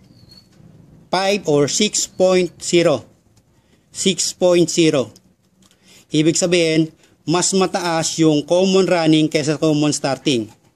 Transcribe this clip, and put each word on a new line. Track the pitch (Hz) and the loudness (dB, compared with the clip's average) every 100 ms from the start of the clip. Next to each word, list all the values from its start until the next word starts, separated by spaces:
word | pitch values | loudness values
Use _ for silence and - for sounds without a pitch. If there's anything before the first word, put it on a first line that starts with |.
| _ _ _ - _ _ - - - - - | _ _ _ -20 _ _ -20 -20 -20 -20 -6
five | 180 190 202 165 | -2 0 -2 0
or | 147 139 | 0 0
six | - 214 - - | 0 -2 -2 -6
point | - 185 185 175 - | 0 2 2 0 -6
zero. | - 170 165 131 - _ _ _ _ _ _ _ _ | 0 2 2 0 -6 _ _ _ _ _ _ _ _
Six | - 196 175 - | -4 -2 -2 -4
point | - 180 175 160 | -2 0 2 0
zero. | - 156 143 113 - _ _ _ _ _ _ _ - _ | 2 2 0 -4 -10 _ _ _ _ _ _ _ -20 _
Ibig | 151 156 | -2 0
sabihin, | 160 180 180 160 160 156 - _ _ - | 0 0 0 0 0 -2 -6 _ _ -4
mas | 175 180 | -2 0
mataas | 190 185 196 175 165 156 - | 0 -2 -2 -4 -4 -4 0
yung | 156 147 | 0 0
common | - 175 190 190 180 | 0 0 2 2 2
running | 175 160 156 151 | 0 2 2 2
kaysa | 156 147 | -2 -2
common | 147 160 151 147 | -2 0 0 0
starting. | 139 147 131 - 123 104 - _ | -2 -4 -4 -2 -2 -4 -12 _